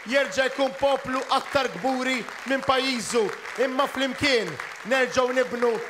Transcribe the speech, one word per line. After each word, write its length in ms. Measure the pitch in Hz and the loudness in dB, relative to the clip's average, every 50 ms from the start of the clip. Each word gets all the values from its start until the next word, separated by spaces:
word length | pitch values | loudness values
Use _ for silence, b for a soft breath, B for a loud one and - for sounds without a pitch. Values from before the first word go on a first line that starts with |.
| - | -6
jerġa' 460 | 208 254 277 269 254 - 262 269 254 | 0 0 0 0 2 0 0 0 0
jkun 220 | 254 - 277 262 - | 2 2 0 0 0
poplu 440 | - 277 277 277 262 - 247 262 262 - - | 0 2 2 2 2 0 -2 -4 -4 0 2
aktar 400 | 247 269 247 - - 285 262 233 | 0 0 0 0 0 0 0 0
kburi 480 | 180 175 185 262 262 254 254 254 254 247 202 - - - - | -4 -2 -2 -2 0 0 0 0 -2 -2 -4 -8 -10 -12 -4
minn 200 | 233 269 269 - | -2 -2 -2 2
pajjiżu, 580 | - 262 262 262 269 262 240 196 - - 240 214 185 - - - - - - 247 | 2 2 2 2 0 -2 -2 -4 0 2 2 2 2 -2 -6 -10 -12 -2 0 0
imma 240 | 277 254 262 285 | 0 2 0 0
flimkien 640 | - - 262 269 269 247 - - 294 262 233 202 170 147 123 - - - - - 196 | 0 0 -2 -2 -2 -2 0 2 2 2 2 0 -2 -6 -10 -10 -12 -12 -12 -4 0
nerġgħu 420 | 254 262 254 247 254 269 254 247 254 | 2 2 2 2 2 2 2 2 2
nibnu 380 | 262 262 254 247 233 240 240 226 214 - - | 2 0 0 0 0 2 2 2 0 -4 -8